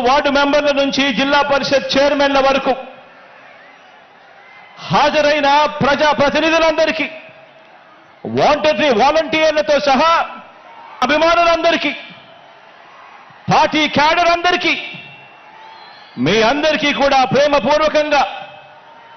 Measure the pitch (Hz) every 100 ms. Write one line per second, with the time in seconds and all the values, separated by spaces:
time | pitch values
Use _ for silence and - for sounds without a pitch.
0 | 240 285 285 277 285 294 294 277 277 262
1 | 277 208 277 294 277 277 269 277 269 269
2 | 285 285 277 277 269 269 269 240 - -
3 | - - - - - - - - - -
4 | - - - - - - - - - 196
5 | 294 302 294 302 277 285 294 - 269 285
6 | 302 277 285 285 320 320 320 311 320 311
7 | 277 - - - - - - - - -
8 | - - 110 117 190 294 302 302 294 214
9 | 262 311 320 320 311 302 302 277 277 254
10 | 320 330 - - - - - - - -
11 | 254 302 330 339 339 339 339 330 294 240
12 | - - - - - - - - - -
13 | - - - - - 185 202 302 247 269
14 | 302 339 339 339 349 359 349 269 - -
15 | - - - - - - - - - -
16 | - - 135 220 220 285 311 294 294 208
17 | 277 269 254 262 294 285 226 302 302 302
18 | 302 285 - - - - - - - -
19 | -